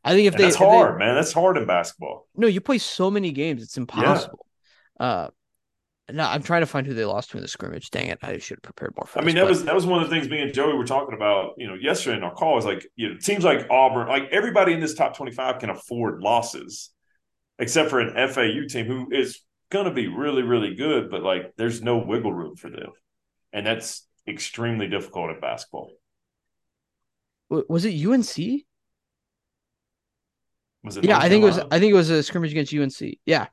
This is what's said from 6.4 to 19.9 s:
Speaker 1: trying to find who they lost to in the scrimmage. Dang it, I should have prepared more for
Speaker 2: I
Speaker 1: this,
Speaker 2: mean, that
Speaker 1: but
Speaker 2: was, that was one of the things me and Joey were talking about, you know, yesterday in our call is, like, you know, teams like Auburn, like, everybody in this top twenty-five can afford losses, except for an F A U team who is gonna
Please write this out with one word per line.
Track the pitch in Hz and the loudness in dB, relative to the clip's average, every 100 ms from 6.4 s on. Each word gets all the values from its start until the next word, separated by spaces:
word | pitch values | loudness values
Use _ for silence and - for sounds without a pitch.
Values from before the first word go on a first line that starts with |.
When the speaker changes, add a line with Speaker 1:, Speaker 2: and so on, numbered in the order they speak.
Speaker 1:
trying | 143 170 | 0 0
to | 156 | 0
find | 143 135 | -4 -4
who | |
they | 117 104 | -4 -2
lost | 101 - | -4 -6
to | 107 | -12
in | |
the | 87 | -12
scrimmage. | - 87 80 - | -12 -10 -12 -8
Dang | 92 85 | -6 -6
it, | - | -8
I | 98 90 | -8 -10
should | - - | -12 -16
have | |
prepared | - - - - | -18 -12 -12 -10
more | - | -8
for | - | -2
Speaker 2:
I | |
Speaker 1:
this, | 165 | 0
Speaker 2:
mean, | 165 | 2
that | |
Speaker 1:
but | 190 | 4
Speaker 2:
was, | 175 | 2
that | - | 2
was | 185 175 | 0 2
one | 180 | 0
of | 156 | 0
the | |
things | 165 131 | -2 -4
me | 151 | -4
and | 135 | -4
Joey | 131 151 | 0 0
were | 139 | 0
talking | 120 135 139 | 0 -2 -2
about, | - - 101 90 - | -2 2 2 0 -8
you | 113 | -12
know, | |
yesterday | 95 135 - 139 110 | -6 -2 -2 -2 -4
in | |
our | 87 | -6
call | - 160 131 | -2 0 0
is, | 104 | 0
like, | 92 - - | -6 -10 -8
you | 107 | -8
know, | - | -4
teams | - 202 | -4 2
like | 170 131 117 | 2 2 2
Auburn, | 127 131 120 117 | 4 4 2 -2
like, | 135 139 | -2 0
everybody | 185 247 196 185 | -2 2 2 4
in | 165 | 2
this | 156 | -2
top | - 147 - | 0 -2 -2
twenty-five | 131 120 131 127 | -10 -4 -4 -4
can | 113 | -6
afford | - - 120 110 87 | -8 -8 -4 -4 -2
losses, | 98 117 113 - - - - _ _ _ _ _ _ - | 0 0 0 -10 -14 -18 -18 _ _ _ _ _ _ -8
except | 117 165 156 | 0 2 2
for | 127 | 0
an | 110 | 0
F | 120 135 131 | 0 -2 0
A | 113 | -2
U | 123 143 | -2 -6
team | 123 | -6
who | 113 131 127 | -6 -6 -4
is | 131 123 - _ _ _ | -2 -2 -6 _ _ _
gonna | 196 190 | -4 -2